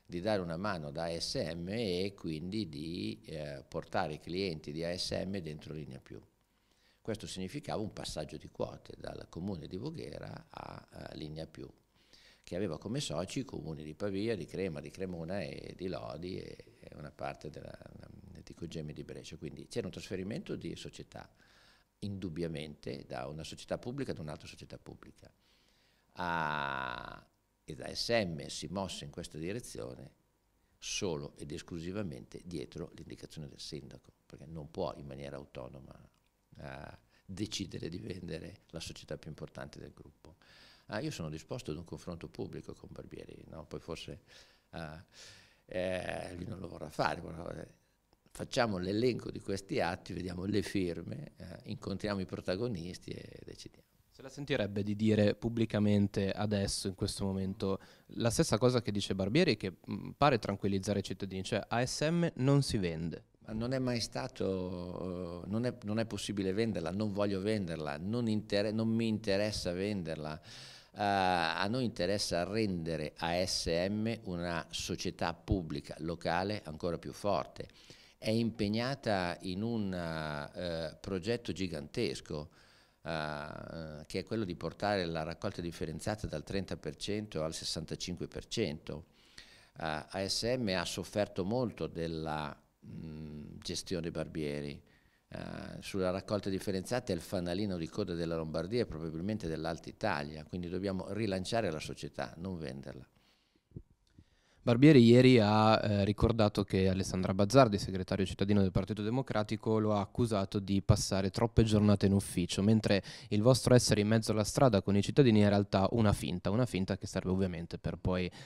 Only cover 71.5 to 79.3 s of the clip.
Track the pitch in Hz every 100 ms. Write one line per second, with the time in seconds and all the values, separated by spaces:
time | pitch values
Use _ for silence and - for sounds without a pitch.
71.5 | 82 98 127 120 - 90 101 - 85 90
72.5 | 110 107 87 80 78 76 - 85 87 92
73.5 | - 90 82 95 107 110 110 110 87 87
74.5 | 85 - - - 87 92 - 85 82 -
75.5 | 101 80 71 - - 80 82 87 85 98
76.5 | 104 - 78 90 80 73 67 101 87 -
77.5 | - - - - - - - - 110 117
78.5 | 113 104 110 123 139 113 98 87